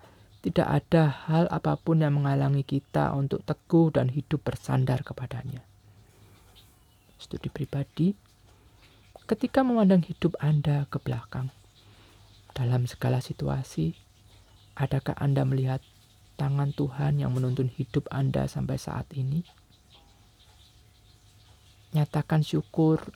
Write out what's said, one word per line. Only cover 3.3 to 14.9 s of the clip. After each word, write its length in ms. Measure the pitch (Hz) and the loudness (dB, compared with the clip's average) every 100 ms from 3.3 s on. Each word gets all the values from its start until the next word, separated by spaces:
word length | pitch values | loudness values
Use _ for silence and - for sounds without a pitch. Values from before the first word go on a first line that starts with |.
| 135 - | -2 -4
teguh 480 | - - 170 165 | -8 2 4 4
dan 160 | 147 127 | 4 0
hidup 320 | 135 - 151 | 0 -2 -2
bersandar 640 | - 123 - 131 131 127 - | -2 -6 -2 0 2 0 -4
kepadanya. 560 | - 123 120 127 127 - - - - - - - - - - - _ _ _ _ - | -10 -10 -8 -10 -12 -14 -20 -20 -20 -20 -20 -20 -20 -20 -20 -20 _ _ _ _ -20
Studi 260 | - - 139 | -12 -8 -8
pribadi, 640 | - 143 139 139 - 170 202 _ _ _ _ - _ - - _ - - | -6 -6 -4 -4 0 0 -2 _ _ _ _ -20 _ -20 -20 _ -12 -6
ketika 320 | 220 254 - | -4 0 2
memandang 420 | 262 240 202 190 165 | 2 4 6 6 2
hidup 340 | 170 170 - | -2 -2 0
Anda 480 | 147 151 143 143 143 | 0 2 2 0 -2
ke 100 | - | -6
belakang, 500 | - 123 - 127 131 - - _ - - - - - - - | -6 -6 -8 -8 -8 -10 -20 _ -20 -20 -20 -20 -20 -20 -12
dalam 320 | - 120 127 123 | -4 0 2 0
segala 320 | - 123 127 | -2 -2 -2
situasi, 760 | - - 143 139 131 - 160 - - _ - - - - - - | -4 -6 -4 -4 -4 -4 -4 -4 -12 _ -20 -20 -20 -20 -14 -6
adakah 400 | 135 | -2